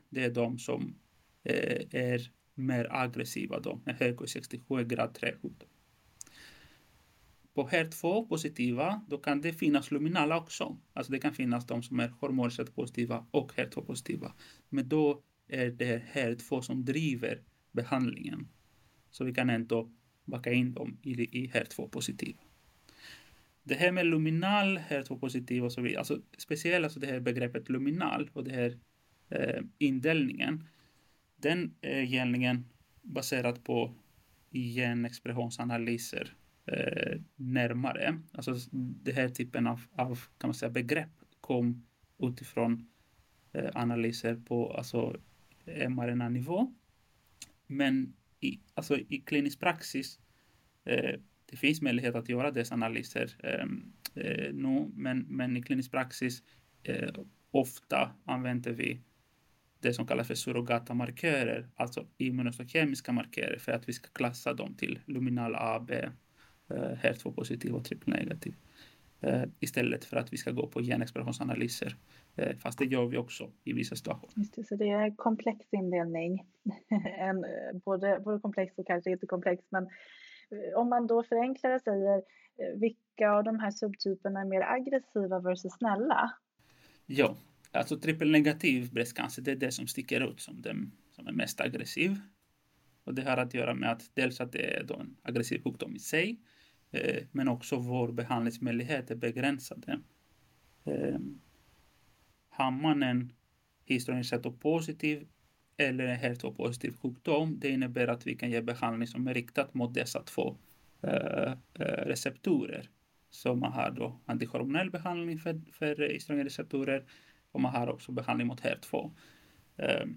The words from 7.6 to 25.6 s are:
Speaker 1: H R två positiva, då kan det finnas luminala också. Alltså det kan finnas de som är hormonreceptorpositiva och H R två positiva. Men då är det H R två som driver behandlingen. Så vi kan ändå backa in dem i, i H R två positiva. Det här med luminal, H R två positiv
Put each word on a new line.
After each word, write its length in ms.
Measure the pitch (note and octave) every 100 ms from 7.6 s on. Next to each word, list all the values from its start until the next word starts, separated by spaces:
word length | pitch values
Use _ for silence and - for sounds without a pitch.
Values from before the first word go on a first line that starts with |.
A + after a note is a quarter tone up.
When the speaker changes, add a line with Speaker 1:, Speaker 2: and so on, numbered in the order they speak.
Speaker 1:
H 80 | C3
R 140 | F3 D#3+
två 400 | - E3+ G#3 A3+
positiva, 760 | D#3+ D#3 C3+ B2 A#2+ E3 G#3 -
då 100 | C#3+
kan 240 | - C#3+
det 120 | E3
finnas 380 | D#3+ D#3 C#3+ C3+
luminala 460 | C#3+ D#3 E3+ D3 E3
också. 400 | E3 - - - -
Alltså 180 | - B2+
det 80 | C3+
kan 140 | D3
finnas 320 | D3 B2+ A#2+ B2
de 180 | A#2+
som 160 | A#2+ B2
är 80 | A#2+
hormonreceptorpositiva 1200 | - C#3 C3 A#2+ A#2+ A2 - A#2+ - A#2 A#2 -
och 200 | D3 B2 -
H 60 |
R 80 | B2
två 80 | -
positiva. 520 | - B2+ - - - - - - _
Men 200 | C#3 B2+
då 320 | D#3 D3 D3 - _ -
är 240 | C3 B2
det 320 | A#2+ B2 A#2 A#2+
H 60 | C#3
R 160 | A#2+ A#2
två 260 | - C3
som 240 | B2+ B2+ B2+
driver 560 | C#3+ D#3 A#2+ A#2 A#2+ - _ _
behandlingen. 760 | - A#2+ C3 B2 - - - - - _ _ _ _ _
Så 120 | -
vi 100 | B2+
kan 160 | B2 B2+
ändå 420 | A2+ A2+ A#2 A2+ - _ _ -
backa 260 | B2+ B2
in 220 | B2 B2+
dem 240 | B2+ A#2+ -
i, 100 | C#3 B2 A#2+ B2
i 80 | B2+
H 60 | A#2
R 60 | -
två 180 | - B2+
positiva. 520 | - - - - - - _ _ _ - - - - - - _ _
Det 120 | - C3+
här 160 | F3+
med 140 | F#3 E3+
luminal, 720 | D#3+ D#3 D#3+ F#3 G#3 G3 F#3+
H 80 | D#3+
R 140 | C#3+ C3
två 100 | B2+
positiv 460 | C3 B2+ B2 B2